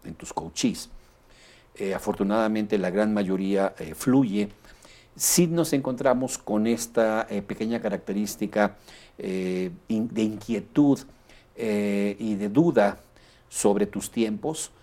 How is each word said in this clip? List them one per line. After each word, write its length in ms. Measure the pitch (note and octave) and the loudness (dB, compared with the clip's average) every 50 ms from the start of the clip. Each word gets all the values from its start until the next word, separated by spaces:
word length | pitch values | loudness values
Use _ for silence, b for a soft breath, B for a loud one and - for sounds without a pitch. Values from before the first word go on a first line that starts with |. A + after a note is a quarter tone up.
| - | -16
en 120 | - E2 | -16 -14
tus 180 | - - - - | -14 -14 -12 -10
coachees, 580 | - D#2+ E2 - - - A#2+ F2 - - - - b b b b b b b b b b b b b b b - | -10 -10 -8 -4 -2 0 0 0 -2 -8 -14 -18 b b b b b b b b b b b b b b b -10
eh, 180 | - G2+ F#2+ F#2+ | -6 -6 -4 -4
afortunadamente 840 | E2+ - G#2+ G2 - G#2 G2 G#2+ A2+ A2+ G#2+ G#2+ A2 G#2+ G#2 G#2+ G2+ | -4 -4 -4 -2 0 0 0 2 2 2 2 0 -2 0 0 0 0
la 120 | F2+ F#2 | 0 0
gran 240 | F2 G2+ G#2+ G#2+ G#2+ | 0 0 0 2 2
mayoría, 600 | G#2 G2+ F2+ F#2+ F#2 G2 F#2+ G2 G2 G2 F#2+ - - | 0 0 0 0 -2 0 0 2 2 2 0 -2 -6
eh, 160 | - - - | -12 -12 -12
fluye, 540 | - - C3 B2+ C#3 C3+ G#2 F#2+ G#2 G#2 G2+ B B B B B B B B B B B B _ | -4 0 4 4 4 4 4 2 -2 -2 -2 B B B B B B B B B B B B _
sí 320 | - - - - - F3+ | -4 -2 2 4 4 4
nos 260 | E3 E3 E3+ E3 D#3+ D3 | 4 2 0 0 0 0
encontramos 640 | C#3 C3+ C3 B2+ A#2+ C3+ C3+ B2+ B2+ C3 B2 - - | -2 -2 -4 -4 0 2 2 2 2 0 -2 -6 -8
con 280 | - - G#2 G#2 G#2+ | -4 -2 0 0 2
esta, 600 | A#2 A#2 A2+ - - - A#2+ A2+ A2 A2 A2 A2+ - | 2 0 0 -2 -2 0 2 2 2 2 0 -2 -2
eh, 120 | G#2+ G2+ F#2+ | -4 -6 -6
pequeña 380 | - G2+ - A2 A2 A#2+ A2+ | -6 -6 -4 -4 -2 -2 -2
característica, 960 | A2+ G#2+ G2 F#2 - - G2 G2+ G#2+ G2+ - - G#2+ G2+ - G#2+ G#2 G2 B B B B B B B B B - | -2 -4 -4 -4 -4 -4 -4 -2 -2 -4 -4 -6 -6 -2 2 2 2 2 B B B B B B B B B -10
eh, 520 | - G2 F#2+ F#2 F#2 F#2 F#2 F#2 F#2 F2+ E2+ - - | -8 -6 -4 -4 -2 -2 -2 -2 -4 -6 -8 -10 -6
in-, 220 | - A2 A2 A2+ A2+ | -4 -2 -2 -2 -2
de 140 | F#2 A2 A2 | -2 -2 -2
inquietud, 760 | A2 G#2+ G#2 - - A2+ G2+ G2 - - D3 D3 C#3+ C3+ - - b b b b b b b b b _ | -2 -2 -6 -6 -4 -4 -4 -4 0 2 4 4 6 4 2 -2 b b b b b b b b b _
eh, 640 | - A#2 A2 G#2 G#2 - G#2 G2+ G2+ G2+ G2+ G2+ - | -6 -4 -2 0 0 0 0 0 0 0 -2 -2 -4
y 160 | A2+ G#2+ G#2+ | -4 -4 -2
de 140 | G2 G#2 G#2 | -2 -2 2
duda 500 | G#2 C3+ E3+ E3+ C#3+ - G2+ G2+ G2 b b b b b b b b b b _ | 4 4 4 6 6 6 4 4 2 b b b b b b b b b b _
sobre 380 | - - - G#2+ G2+ G2+ G#2 | -6 0 2 4 4 4 2
tus 240 | G2+ - G2+ - - | 0 -2 -6 -8 -4
tiempos, 600 | - A#2 A2+ G#2+ G#2+ G#2 - D3 D#3+ - - - b b | -2 0 0 0 0 -2 -4 -4 -4 -6 -8 -12 b b